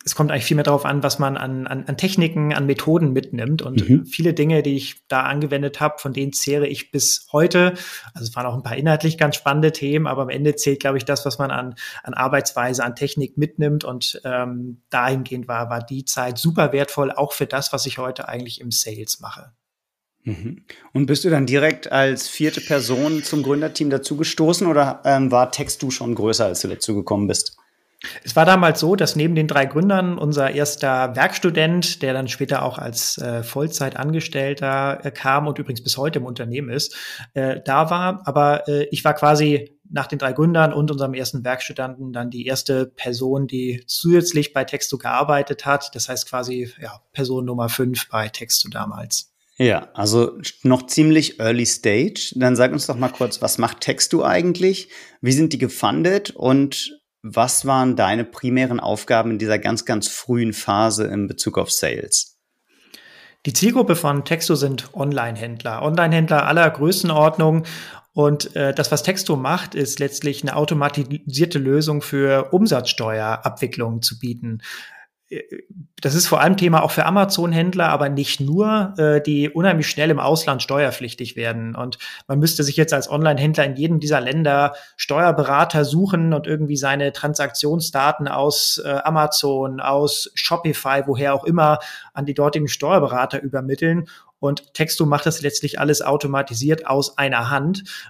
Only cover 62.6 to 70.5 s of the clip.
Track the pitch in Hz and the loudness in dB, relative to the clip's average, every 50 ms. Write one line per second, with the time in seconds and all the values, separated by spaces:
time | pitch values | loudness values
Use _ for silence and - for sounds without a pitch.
62.6 | _ _ _ _ _ _ - - - - - - - - _ _ - 143 - - | _ _ _ _ _ _ -20 -20 -20 -20 -20 -20 -20 -20 _ _ -6 -4 0 2
63.6 | 180 233 240 262 220 - 165 165 - 143 143 143 - - 170 160 - - 160 135 | 2 4 4 4 4 4 2 2 2 0 0 0 0 -2 -2 -2 0 0 0 2
64.6 | 143 139 135 123 - - - 196 139 143 127 131 117 117 110 110 113 120 117 117 | 0 -2 -2 -6 -8 -10 -6 -4 -2 -2 -2 -2 -2 -4 -6 -8 -8 -10 -10 -8
65.6 | - 120 110 117 143 156 160 175 170 160 165 165 160 156 160 147 - - 156 170 | -8 -8 -6 -2 -2 0 2 4 4 4 4 4 4 4 4 2 4 4 4 4
66.6 | 165 156 160 135 143 170 - - - 170 156 151 151 160 160 - 160 160 160 165 | 4 4 2 2 0 0 2 0 0 2 4 6 4 4 4 4 4 4 4 2
67.6 | 165 - - - - - - - - _ _ 147 147 147 147 147 - - - - | 0 -4 -10 -14 -16 -18 -20 -20 -20 _ _ 2 4 4 4 2 -2 -6 -2 -2
68.6 | 139 139 139 - 143 - 156 147 - 185 196 190 - - 156 135 131 135 170 180 | 0 0 0 -2 0 0 0 0 0 -2 -2 -2 -2 -2 -2 0 0 -2 -2 -2
69.6 | - - - 156 139 - - - 139 139 - - - 143 139 - - 135 | -4 -6 -4 -4 -4 -4 -2 -4 -4 -4 -4 -4 -4 -4 -4 -4 -4 -4